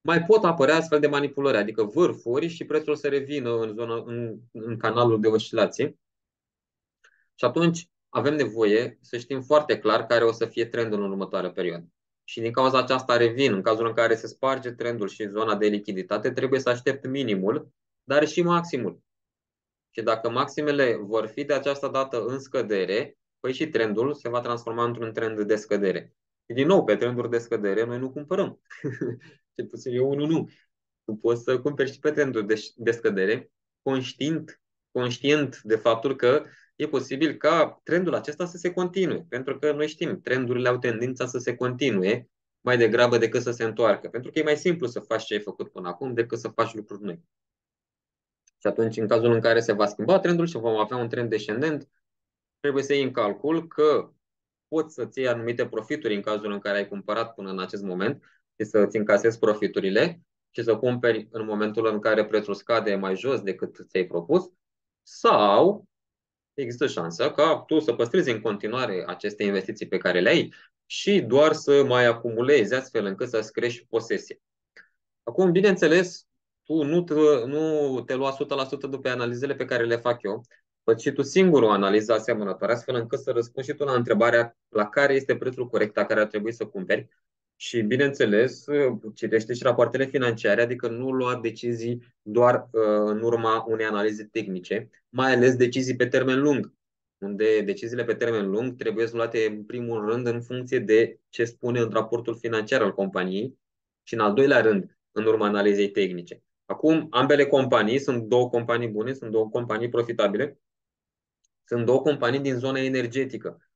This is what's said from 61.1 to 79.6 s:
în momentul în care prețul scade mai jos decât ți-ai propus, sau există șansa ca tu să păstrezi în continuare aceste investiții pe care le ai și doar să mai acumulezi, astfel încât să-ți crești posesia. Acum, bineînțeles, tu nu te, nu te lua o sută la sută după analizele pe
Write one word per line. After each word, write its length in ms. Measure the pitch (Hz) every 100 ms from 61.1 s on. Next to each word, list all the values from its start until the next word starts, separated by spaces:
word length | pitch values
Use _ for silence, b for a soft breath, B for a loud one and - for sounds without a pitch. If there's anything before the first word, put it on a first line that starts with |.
| 110 107
în 140 | 113
momentul 420 | 107 104 107 107 113
în 140 | 107
care 260 | 110 107 104
prețul 280 | 107 104
scade 400 | 98 - 113 104
mai 220 | 98 95 95
jos 240 | 123 127
decât 460 | 98 90 92 - 90
ți-ai 180 | 92 90
propus, 440 | 87 85 170 - _ _ _ _ _
sau 840 | _ - 233 233 104 101 165 208 - _ _ _ _ _ _
există 320 | - 127 123 139
șansa 460 | - 165 - 139
ca 320 | - 156 151 -
tu 120 | 156
să 140 | 156
păstrezi 380 | - 120 190 143
în 100 | 110
continuare 640 | 113 101 107 120 123 95 -
aceste 360 | 92 101 104
investiții 460 | 104 98 95 104 87
pe 100 | 92
care 220 | 92 87
le 80 | 95
ai 260 | 160 - B B _ _
și 340 | - - 202
doar 320 | 123 127 156
să 320 | 156 - 143
mai 220 | 131 123 120
acumulezi, 680 | 117 120 113 123 143 101
astfel 300 | 127 131 117
încât 240 | 101 98 123
să-ți 240 | 117 107
crești 340 | - 120 120 _
posesia. 500 | 113 110 98 - - _ _ _ _ b b _ _
Acum, 280 | - - 190
bineînțeles, 760 | 170 202 190 165 170 175 - _ _ _ _ _
tu 140 | 160
nu 200 | 139 170
te, 120 | 170 151 151 143 117
nu 540 | 147 160 156 143 131 113
te 80 |
lua 140 | 131 135
o 40 |
sută 220 | 135 143
la 100 | 139
sută 220 | 135 139 139
după 220 | 135 135
analizele 460 | 123 120 120 139
pe 100 | 139